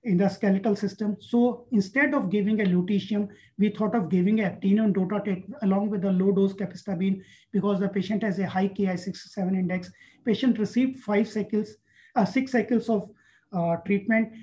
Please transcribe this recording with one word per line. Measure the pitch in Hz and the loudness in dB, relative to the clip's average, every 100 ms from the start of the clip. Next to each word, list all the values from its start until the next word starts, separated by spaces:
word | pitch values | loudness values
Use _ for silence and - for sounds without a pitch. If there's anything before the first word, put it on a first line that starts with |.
in | 240 180 | 2 2
the | 196 | 2
skeletal | - 202 196 220 202 | 0 0 2 0 -2
system. | 196 - 214 202 | -4 -4 -6 -6
So | - 240 240 240 - | -2 2 2 0 -2
instead | 220 190 269 294 | 0 0 2 2
of | 294 190 | 2 0
giving | 208 202 214 | 0 0 0
a | |
lutetium, | 196 180 180 202 - 208 202 - _ - | 2 2 2 -2 0 -4 -4 -10 _ 0
we | 208 | 0
thought | 208 214 233 | 2 0 0
of | 165 | 0
giving | 185 180 220 | 2 2 2
a | 190 | 0
actinium | - 196 208 220 | -2 0 2 2
dotatate | 190 180 208 208 185 - - | 2 0 -2 -2 -6 -6 -4
along | 196 196 208 | 0 2 0
with | 202 | -2
the | 196 | 0
low | 185 196 | 2 2
dose | 190 196 | 4 2
capecitabine, | - 196 - - 175 190 190 - - _ | 0 -8 -8 -8 -2 -2 -2 -6 -20 _
because | 202 202 196 | -2 0 0
the | 196 | 0
patient | 196 180 214 | -2 -2 -2
has | 220 185 | -2 -2
a | 185 | -2
high | 185 196 | 0 -2
K | 196 196 | 0 -2
I | 180 | -2
sixty-seven | 196 - - - 185 190 | -6 -10 -12 -6 -2 0
index. | 175 180 180 - - _ | -2 -4 -6 -18 -20 _
Patient | 247 214 254 214 | -2 0 2 2
received | 208 240 262 - | 0 0 0 -2
five | - 208 226 | 0 0 0
cycles, | 214 196 214 208 - _ _ _ | -4 -2 -2 -4 -12 _ _ _
uh, | 254 | 0
six | 190 262 262 | 0 0 0
cycles | 240 208 233 233 | -2 2 0 2
of, | 214 - - _ _ _ | -2 -2 -18 _ _ _
uh, | 185 170 170 - | -2 0 -2 0
treatment, | 202 196 220 220 - | -2 2 0 0 -8